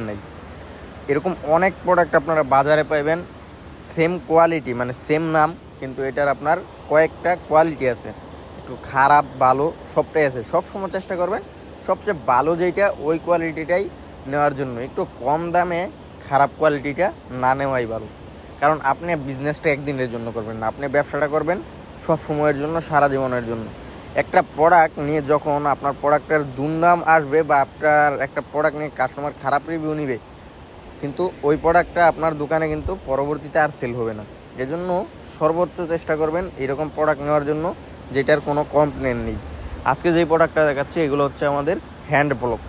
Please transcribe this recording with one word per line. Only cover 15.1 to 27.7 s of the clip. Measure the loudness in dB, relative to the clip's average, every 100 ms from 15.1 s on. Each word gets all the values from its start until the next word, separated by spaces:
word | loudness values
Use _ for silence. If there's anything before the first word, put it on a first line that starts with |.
| -4
কম | -2 0 2 2
দামে | 2 -2 -4 -8 -20 -18 -2
খারাপ | 2 2 2
কোয়ালিটিটা | 2 2 -2 -2 -2 -2 -10 -2
না | 0 2
নেওয়াই | 0 -2 -2
ভালো, | -6 -10 -14 -18 -18 -20 0
কারণ | 2 2 0
আপনি | -2 -2 -4 -4
বিজনেসটা | -4 -4 -2 0 0
একদিনের | -2 -4 -4
জন্য | -4 -6 -6
করবেন | -6 -4
না, | -4
আপনি | -4 -2 -2
ব্যবসাটা | -2 -2 -2 0
করবেন | -2 -4 -6 -16 -18 -8 -2
সব | -2 -2
সময়ের | 0 2 2
জন্য, | -2 -4 0
সারা | 2 4
জীবনের | 2 0 -2 -2
জন্য। | -6 -8 -12 -16 -16 -6 -4
একটা | 2 2 0 2
প্রোডাক্ট | 6 6 6 2 -2
নিয়ে | -2 2
যখন | 2 2 0 0
আপনার | 0 -2 0
প্রোডাক্টের | 2 2 2 0 0 -4
দুর্নাম | -2 2 4 4 4 4
আসবে | 4 2 4
বা | 2
আপনার | 2